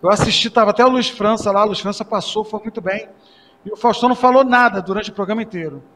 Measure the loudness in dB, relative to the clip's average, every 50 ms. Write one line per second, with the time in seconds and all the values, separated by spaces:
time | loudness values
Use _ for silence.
0 | 2 2 2 2 2 0 0 0 -2 0 2 2 4 4 4 4 4 4 4 2
1 | -2 -2 -4 -2 0 0 0 0 0 0 2 2 2 0 0 -4 -6 -6 -6 -6
2 | -8 -6 -4 -6 -4 -4 -6 -6 -6 -6 -8 -10 -10 -8 -12 -8 -6 -6 -6 -6
3 | -8 -14 -20 _ _ _ _ _ _ _ _ _ _ -14 -12 -2 0 0 0 2
4 | 0 0 0 2 2 4 6 6 4 4 4 4 4 2 0 -2 -6 -4 -6 -6
5 | -6 -8 -8 -8 -6 -4 -4 -6 -6 -8 -8 -10 -10 -10 -10 -14 -20 -20 _